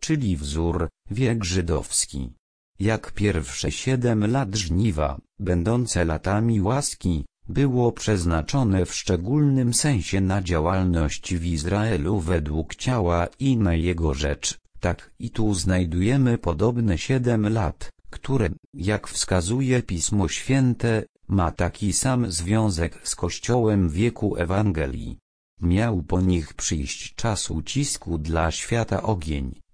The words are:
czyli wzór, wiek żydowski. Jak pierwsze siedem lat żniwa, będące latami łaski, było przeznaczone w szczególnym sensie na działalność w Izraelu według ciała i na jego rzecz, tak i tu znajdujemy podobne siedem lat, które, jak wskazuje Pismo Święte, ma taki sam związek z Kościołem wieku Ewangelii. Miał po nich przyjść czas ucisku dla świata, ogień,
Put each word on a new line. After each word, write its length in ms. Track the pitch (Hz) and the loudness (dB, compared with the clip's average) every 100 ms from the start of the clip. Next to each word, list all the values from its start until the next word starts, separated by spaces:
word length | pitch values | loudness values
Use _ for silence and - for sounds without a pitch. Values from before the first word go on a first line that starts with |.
czyli 360 | - 156 117 82 | -2 0 0 -2
wzór, 520 | 73 76 85 82 85 - - | -2 -2 0 0 -2 -6 -10
wiek 340 | 104 127 117 | -2 0 0
żydowski. 880 | 92 92 85 80 - - - 71 62 - _ _ _ - | 0 0 0 -2 -2 -4 -4 -6 -10 -12 _ _ _ -4
Jak 320 | 98 110 - | -2 0 -4
pierwsze 600 | - 104 87 - - 92 | -2 0 0 -2 -4 -4
siedem 580 | - - 131 123 110 104 | -4 -2 0 2 2 2
lat 240 | 127 117 | 0 -2
żniwa, 640 | 104 87 82 113 78 73 69 - - | -4 -2 0 2 2 -2 -4 -12 -6
będące 680 | 95 87 85 120 117 90 | 0 0 2 0 0 0
latami 560 | 82 78 - 101 117 110 | 0 0 0 0 2 2
łaski, 640 | 95 131 139 - 92 80 - _ - | 2 0 -2 -4 -2 -2 -4 _ -6
było 440 | 87 139 123 120 | 0 2 2 2
przeznaczone 920 | - - 104 87 80 78 139 117 95 87 | 0 0 0 2 0 0 0 2 2 0
w 80 | |
szczególnym 800 | - - 92 92 147 147 135 120 | -4 0 0 2 2 4 4 2
sensie 460 | 120 151 123 82 95 | 2 2 0 0 0
na 220 | 95 98 | 2 0
działalność 920 | 90 85 80 95 92 85 76 - - | 0 2 2 2 2 2 0 -2 -4
w 120 | 90 85 | -4 -2
Izraelu 720 | 82 82 98 110 95 73 104 | -2 0 0 0 0 0 0
według 540 | 82 90 76 76 80 | 0 0 0 -2 -4
ciała 520 | - - 123 87 85 87 - | -4 -2 0 2 2 0 -2
i 180 | 135 123 | 0 2
na 180 | 98 | 4
jego 400 | 82 85 82 80 | 2 2 0 0
rzecz, 440 | 67 71 71 - - - - | 0 -2 -2 -4 -8 -14 -4
tak 300 | 90 - - - | -4 -4 -8 -12
i 120 | 117 | -6
tu 240 | - 110 | 0 0
znajdujemy 840 | 95 95 92 87 87 98 139 127 117 | 2 2 2 2 0 2 4 4 2
podobne 600 | 85 78 110 120 113 82 | 0 2 0 2 0 0
siedem 540 | - 131 123 113 104 | 0 0 2 2 2
lat, 380 | 110 85 - - - - | 0 -2 -4 -10 -12 -16
które, 360 | - - 135 95 - - | -12 -2 0 0 -2 -12
jak 340 | - 90 107 - | -6 -2 -2 -4
wskazuje 760 | - - 92 85 120 131 127 | -6 0 0 2 0 2 2
Pismo 460 | - 87 - 104 87 | 0 -2 0 0 0
Święte, 760 | - - 135 131 113 120 110 - _ - | -2 0 2 4 2 0 0 -2 _ -2
ma 220 | 98 82 | 2 2
taki 420 | - 87 - 104 | 0 -2 0 -2
sam 400 | 87 131 127 117 | 0 2 0 0
związek 680 | 82 85 110 110 82 85 - - | -2 0 2 2 0 -2 -4 -8
z 80 | - | -4
Kościołem 720 | 87 - - 123 110 104 90 | -4 -4 0 2 4 4 2
wieku 460 | 78 117 113 104 - | 2 0 0 -2 -2
Ewangelii. 840 | 85 98 107 78 69 - 60 62 _ _ _ - | 0 2 2 0 -2 -4 -8 -12 _ _ _ -4
Miał 420 | 85 92 117 98 | 2 2 2 0
po 180 | 78 92 | 0 0
nich 340 | 92 87 73 | 2 2 -2
przyjść 600 | - - 80 69 - - | -8 -4 -4 -4 -8 -12
czas 360 | - 117 98 - | -4 -4 -2 -4
ucisku 680 | 80 78 131 143 - - 82 | -6 -4 -4 -2 -4 -6 -4
dla 320 | 76 82 82 | -2 0 0
świata, 520 | - - 117 110 98 | -2 -2 -2 0 -2
ogień, 580 | 107 101 80 71 65 - - | 0 -2 -2 -4 -4 -8 -18